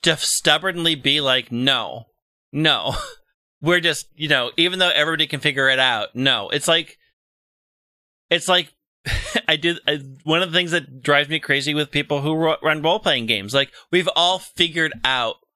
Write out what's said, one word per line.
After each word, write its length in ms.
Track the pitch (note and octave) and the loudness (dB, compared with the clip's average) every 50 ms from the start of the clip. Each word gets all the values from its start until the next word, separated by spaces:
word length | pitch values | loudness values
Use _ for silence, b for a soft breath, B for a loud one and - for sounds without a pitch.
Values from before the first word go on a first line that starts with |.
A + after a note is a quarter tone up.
to 140 | - E3+ D#3 - | 0 0 0 2
stubbornly 760 | - - - - - D#3+ D3+ D#3 F3 F#3+ E3+ F3 E3 E3 D#3+ | 0 -2 -2 0 2 2 2 2 2 -2 -4 -2 -2 -2 -2
be 260 | C3+ A#2+ C#3 C#3+ D3+ | 0 0 0 0 2
like, 300 | C#3+ C3 B2+ B2+ B2 - | 2 2 0 0 0 -4
"No, 540 | A#2+ A#2 B2+ C#3 C3+ A#2+ G#2 D2+ - A#2 A2 - _ _ _ _ _ _ _ _ | -4 -2 0 0 0 0 -2 -6 -8 -12 -14 -18 _ _ _ _ _ _ _ _
no." 420 | - D3 D#3 D#3 C3+ G#2+ E2+ C3+ - B B B B B B | -4 0 2 2 2 0 0 -2 -4 B B B B B B
<laughs> 340 | B B _ _ _ _ _ | B B _ _ _ _ _
We're 160 | C#3+ E3 F3 F3 | 0 0 2 2
just, 280 | E3 E3+ D3 - - - _ | 2 0 -2 -2 -6 -14 _
you 120 | C#3+ D#3 D3 | -6 -2 0
know, 220 | D3 C3 A#2+ A#2+ - | 0 0 0 0 0
even 240 | E3 E3 F3+ F#3 F#3 | 0 0 2 2 2
though 100 | F3+ F3 | 2 2
everybody 380 | - D3 D3+ D#3+ D#3+ D#3 D#3 C#3 | 2 2 2 2 0 -2 -2 -2
can 100 | D3+ C3+ | -4 -2
figure 300 | - D3+ B2+ C#3 C3+ C3+ | -2 -2 0 2 2 2
it 100 | C3 C3 | 4 4
out, 380 | C3 B2+ A#2 G#2+ G#2 - - | 2 2 2 0 -4 -6 -4
no. 340 | - C3+ C#3 B2 A2 G2 - | -2 0 0 0 0 -2 -2
It's 160 | - D3 - | -4 -2 2
like, 320 | F3 E3 E3+ D#3 - - _ _ _ _ _ _ _ _ _ _ _ _ _ _ _ _ _ _ _ _ _ _ _ _ _ _ - | 2 2 2 0 -4 -12 _ _ _ _ _ _ _ _ _ _ _ _ _ _ _ _ _ _ _ _ _ _ _ _ _ _ -2
it's 180 | E3+ E3+ - F#3+ | -2 0 2 2
like, 240 | F3+ F3+ E3 - _ _ _ _ _ _ - | 0 0 0 -4 _ _ _ _ _ _ -8
<laughs> 420 | - - - - - - - - - | -6 -4 -4 -4 -4 -4 -2 0 2
I 60 | D#3 | 0
did, 240 | D3+ E3 E3+ E3+ - - | 2 0 -2 -2 -2 -2
I, 140 | D3 D3+ D3 C3+ C3+ C3+ - - | -4 -4 -4 -6 -12 -18 -8 -2
one 180 | D3+ D#3+ E3+ | 0 0 0
of 80 | F#3+ E3+ | 0 0
the 80 | D#3+ F3+ | 0 -2
things 140 | F3 E3 | 0 0
that 280 | E3+ E3+ C3 C#3 B2+ C3 | -2 -4 -4 -6 -12 -6
drives 280 | A#2+ D3 C#3+ C#3+ D3 C#3+ | 0 2 2 2 2 0
me 100 | D#3+ D3+ | -4 -4
crazy 340 | - - C#3 C#3 C3 D3+ | -2 0 -2 0 0 0
with 200 | D3 D3+ D3 - | -2 -2 -2 -2
people 300 | - D3 C#3+ - D3 C#3 | -2 -4 -2 -2 -2 -2
who 120 | C#3 D3+ D#3 | -2 -2 0
ro-, 220 | D#3 E3 D#3 D#3 - | 0 2 0 0 0
run 220 | - D#3 D#3 D#3 | 0 -2 0 0
role-playing 440 | D3 D#3+ F#3+ G#3+ - F#3 C#3+ B2 A2+ | 0 0 0 0 0 0 0 0 0
games, 280 | A2 A2+ G2+ G2 G#2 B2+ | -2 -2 -2 -2 -2 -2
like, 160 | C#3 C#3 - B B B B | -2 -2 -2 B B B B
we've 160 | F3 F3+ E3 F3 - | 0 0 0 0 0
all 240 | D#3+ F3 F3+ F#3 F3+ | 2 2 2 0 -2
figured 520 | - - - - E3+ E3 D#3+ E3+ D#3+ D3+ - A#2 - | -4 -6 -2 -2 -2 0 0 0 -2 -2 -2 -2 -2
out 320 | C3 C3 B2+ A#2 A2+ - - _ _ _ | 0 0 0 0 -2 -4 -8 _ _ _